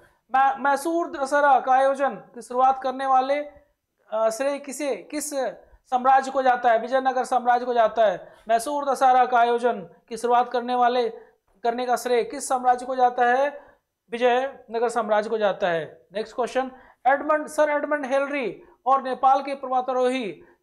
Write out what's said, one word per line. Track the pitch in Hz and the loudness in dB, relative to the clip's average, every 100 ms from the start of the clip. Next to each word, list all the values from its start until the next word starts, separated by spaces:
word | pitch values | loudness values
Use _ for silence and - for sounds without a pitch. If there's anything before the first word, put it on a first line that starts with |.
| _ _ _ 247 | _ _ _ 2
मै-, | 269 233 | 2 2
मैसूर | 277 277 330 330 330 | 0 0 0 -2 -4
दशहरा | 294 269 294 294 247 | -6 -2 2 4 4
का | 254 | 4
आयोजन | 254 269 277 269 196 | 2 2 0 -2 -4
की | - 240 | -14 -20
शुरुआत | 220 247 262 262 | -6 2 2 2
करने | 262 262 269 | -4 -4 0
वाले, | 262 262 285 294 - _ _ _ _ _ | 2 2 -2 -4 -14 _ _ _ _ _
अ, | 220 220 | -2 -2
श्रेय | 220 277 277 | 0 -4 -4
किसे, | 285 254 285 202 | -8 -8 -6 -6
किस | - 294 - 277 233 - _ _ _ | -8 -8 -6 -6 -6 -8 _ _ _
साम्राज्य | 254 254 262 262 | 0 4 4 2
को | 269 | 0
जाता | 262 247 247 | 2 2 2
है, | 220 | 2
विजयनगर | 233 262 262 254 | 0 -2 0 -2
साम्राज्य | 233 254 240 240 254 | -2 0 2 0 0
को | |
जाता | 240 220 226 214 | 2 2 2 0
है। | 170 - - - | 0 -8 -12 -2
मैसूर | 226 294 294 277 | -2 -2 -4 -2
दशहरा | 254 262 254 247 | 2 4 4 4
का | 247 | 4
आयोजन | 240 240 240 208 165 - _ | 2 2 0 -2 -8 -20 _
की | 226 | -6
शुरुआत | 240 240 247 | 0 2 0
करने | 240 240 247 | -4 -2 0
वाले, | 240 247 226 - - _ _ _ | 2 2 -2 -6 -18 _ _ _
करने | 233 233 247 | -4 -2 -2
का | 233 | -2
श्रेय | 247 240 | 0 0
किस | 220 277 - | 0 -6 -4
साम्राज्य | 262 254 247 254 | 0 2 0 -2
को | 254 | 0
जाता | 247 247 240 | 0 2 2
है? | 254 285 285 - _ _ _ _ | 2 0 -4 -16 _ _ _ _
विजयनगर | 226 247 247 269 254 - 226 233 | 0 2 2 0 -8 -8 -4 -2
साम्राज्य | 233 214 214 220 | -2 0 0 0
को | 220 | 0
जाता | 208 208 185 | 0 0 -2
है। | 165 147 - _ 190 | -2 -6 -14 _ -10
नेक्स्ट | 220 - | -8 -6
क्वेश्चन, | 233 254 262 - - _ 254 | -4 -4 -6 -10 -20 _ 0
एडमंड, | 277 294 302 262 | 2 2 -2 -2
सर | - 302 | 0 0
एडमंड | 294 294 294 269 | 0 -2 -4 -2
हिलरी | 277 277 285 220 - - _ 254 | -2 -2 -4 -6 -8 -18 _ 0
और | 269 | 0
नेपाल | 262 247 262 277 | 0 0 2 2
के | 277 277 | 0 -8
पर्वतारोही | 254 254 247 254 254 262 208 151 - _ | -4 -4 -2 0 0 -2 -6 -12 -20 _